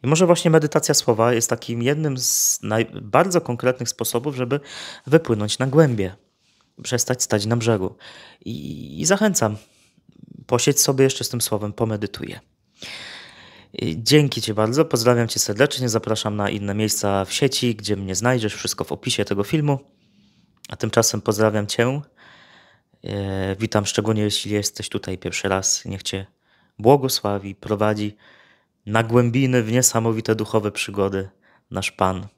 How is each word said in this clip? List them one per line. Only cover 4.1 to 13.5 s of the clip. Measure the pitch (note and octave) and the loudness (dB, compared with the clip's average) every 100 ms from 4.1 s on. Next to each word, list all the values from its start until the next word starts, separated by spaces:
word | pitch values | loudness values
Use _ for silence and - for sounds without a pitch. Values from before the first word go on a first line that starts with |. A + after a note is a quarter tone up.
| A#2 C3+ C3 | -4 -6 -6
żeby | B2 C#3+ - - - - - | -4 -4 -6 -16 -16 -16 4
wypłynąć | D#3 D#3+ G#2+ G#2 - | 4 4 0 0 -2
na | C3 | 2
głębie, | C#3+ D3+ A2+ F#2 G2 _ _ _ _ _ - | 6 6 4 -2 -6 _ _ _ _ _ -16
przestać | - A#2+ - B2+ | -4 -4 -2 -2
stać | - G#2+ G#2 | 0 0 2
na | A#2 | 0
brzegu. | A2 G#2+ F#2 - - - - _ | 2 0 0 -8 -20 -20 -20 _
I, | - A#2 C#2+ - - C#2+ | -12 -10 -10 -12 -12 -4
i | D#3+ | 0
zachęcam, | G3 G#3+ F3+ A2 G#2 - _ _ _ _ _ - - - | 2 2 2 0 0 -12 _ _ _ _ _ -20 -20 -2
posiedź | B2 - C#3 | 2 2 2
sobie | - C3 | 2 4
jeszcze | C3+ - | 2 2
z | - | -6
tym | A#2+ | -4
słowem, | - G#2+ G#2 | -4 -4 -4
pomedytuję. | - A2 G#2+ G#2 - - - _ _ _ _ - - - - - - - | -4 -2 -2 -6 -8 -12 -14 _ _ _ _ -16 -16 -16 -18 -20 -20 -20